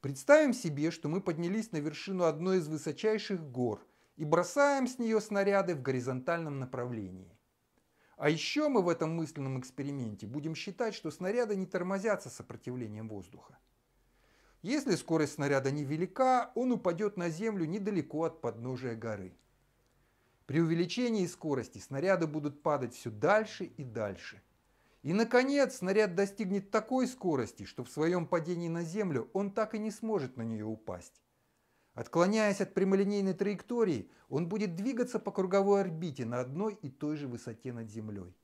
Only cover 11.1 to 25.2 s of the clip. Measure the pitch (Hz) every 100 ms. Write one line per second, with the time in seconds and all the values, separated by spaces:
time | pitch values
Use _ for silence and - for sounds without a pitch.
11.1 | 147 180 233 233 202 185 185 180 196 214
12.1 | 202 - - - 113 - 127 113 107 110
13.1 | 104 92 - - - _ _ _ _ _
14.1 | _ _ _ _ _ 170 294 269 170 -
15.1 | 160 147 - 143 139 135 147 139 156 180
16.1 | - 262 254 - - 254 226 180 165 208
17.1 | 202 175 156 220 208 160 190 202 202 143
18.1 | 151 160 160 123 110 120 127 127 113 113
19.1 | 104 92 90 _ _ _ _ _ _ _
20.1 | _ _ _ - 143 165 165 175 - 247
21.1 | 220 180 - 160 135 113 110 - 139 175
22.1 | 185 160 151 147 139 - 147 120 - -
23.1 | 107 143 208 214 - 185 - 131 113 104
24.1 | 95 - 98 _ _ _ _ _ _ 135
25.1 | 190